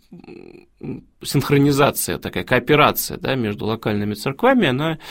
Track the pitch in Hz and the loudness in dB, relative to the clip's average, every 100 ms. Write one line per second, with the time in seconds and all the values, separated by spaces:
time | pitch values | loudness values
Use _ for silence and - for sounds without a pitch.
0 | _ 175 - - - - _ _ - - | _ -20 -20 -20 -20 -20 _ _ -12 -12
1 | - _ - 147 - 143 143 139 135 - | -14 _ -4 -2 2 4 4 4 2 0
2 | - 76 - 90 - 127 123 147 131 101 | -4 -6 -6 -6 0 0 4 4 4 2
3 | - 67 - 131 110 104 107 110 120 104 | -4 -6 -4 -2 -2 -4 -4 -4 -4 -4
4 | 104 104 139 139 247 262 160 127 160 156 | -4 -4 -6 0 2 4 2 0 -2 -6
5 | - | -10